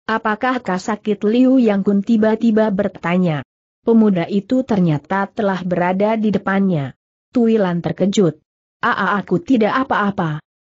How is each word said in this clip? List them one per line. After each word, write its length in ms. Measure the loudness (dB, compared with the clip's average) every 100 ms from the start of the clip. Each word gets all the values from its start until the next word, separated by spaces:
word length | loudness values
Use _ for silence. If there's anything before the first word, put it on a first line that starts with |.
Apakah 560 | -8 -4 -2 -2 -2 -4
kau 160 | -4 -4
sakit?" 460 | -4 -6 -4 -2
Liu 400 | 0 2 4 4
Yang 180 | 2 2 2
Kun 120 | 0
tiba-tiba 680 | 2 2 2 2 2 2 2
bertanya. 720 | 0 -4 -4 -2 0 0 -2 -6 _ _ _ 2
Pemuda 400 | 4 4 2 -2
itu 380 | -4 -2 -2 0
ternyata 640 | 0 0 0 -4 -4 -4
telah 320 | -4 -4 -4
berada 560 | -4 -2 -2 0 -2 0
di 160 | -2
depannya. 580 | -2 -2 0 0 -2 -4 -10 _ _ _
Tuilan 480 | 0 2 2 0 -2
terkejut. 640 | -4 -2 -2 2 0 -2 _ _ _ _
"Aa, 340 | -4 -2 -2 -4
aku 220 | -2 -4
tidak 480 | 0 0 2 0 -2
apa-apa. 560 | -2 -2 -2 -4 -6 -12 _